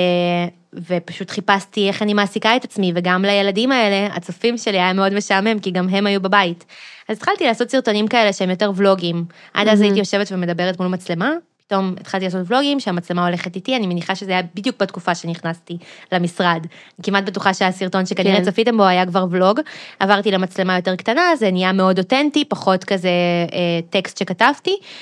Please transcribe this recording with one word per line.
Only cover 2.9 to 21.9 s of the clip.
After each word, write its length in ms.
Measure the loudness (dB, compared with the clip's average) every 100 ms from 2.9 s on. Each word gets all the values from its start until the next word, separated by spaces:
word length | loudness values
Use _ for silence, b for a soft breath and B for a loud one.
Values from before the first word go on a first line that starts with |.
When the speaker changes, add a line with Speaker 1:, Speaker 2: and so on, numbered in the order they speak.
Speaker 1:
וגם 300 | 0 0 0
לילדים 480 | 2 2 2 0 0
האלה, 420 | 2 2 0 -2
הצופים 440 | -6 -10 -4 -2 -2
שלי, 200 | -2 0
היה 140 | 2
מאוד 200 | 2 0
משעמם, 440 | 0 0 0 0 -2
כי 120 | -2
גם 180 | -2 0
הם 180 | 0 0
היו 140 | 0
בבית. 440 | 2 2 2 -2 -14 B B B B
אז 80 | -6
התחלתי 280 | -4 0 0
לעשות 240 | 0 0
סרטונים 380 | -2 0 0 2
כאלה 240 | 2 2
שהם 180 | 2 -2
יותר 200 | 0 0 2
ולוגים. 480 | 2 2 0 -4 -6 B B
עד 140 | 0 4
אז 100 | 4
Speaker 2:
מהמם. 40 |
Speaker 1:
הייתי 160 | 4 2
יושבת 340 | 0 -2 -2
ומדברת 460 | -4 -2 -2 -2 -2
מול 80 | -4
מצלמה, 420 | -4 -4 -2 -2 -4 -8 _ -4
פתאום 280 | -2 -2 -6
התחלתי 240 | -6 -6
לעשות 160 | -4 -4 0
ולוגים, 340 | 0 0 -2
שהמצלמה 460 | -2 -4 -4 -2 0
הולכת 300 | -2 -6 -8
איתי, 200 | -4 -2
אני 100 | -2
מניחה 280 | -4 -4
שזה 180 | -6 -2
היה 100 | -2 -4
בדיוק 220 | -6 -4 -2
בתקופה 340 | -4 -4 -4
שנכנסתי 640 | -4 -4 -6 -6 -8 -10 -14 B B B
למשרד. 340 | -2 0 0 0 0 -4
אני 360 | -16 -20 -10
כמעט 220 | -2 0
בטוחה 300 | 0 0 0
שהסרטון 520 | 2 0 0 -2 -2 -2
שכנראה 300 | 0 2 4
Speaker 2:
כן. 80 |
Speaker 1:
צפיתם 320 | 2 2 2 4
בו 80 |
היה 220 | 4 4 2
כבר 200 | 0 0
ולוג, 300 | 2 2 2 -2 B B B
עברתי 300 | 2 2 2
למצלמה 460 | 0 0 -2 0 0
יותר 200 | 0 -2
קטנה, 260 | 0 2 2 2
זה 120 | 2
נהיה 220 | 2 2
מאוד 260 | 4 4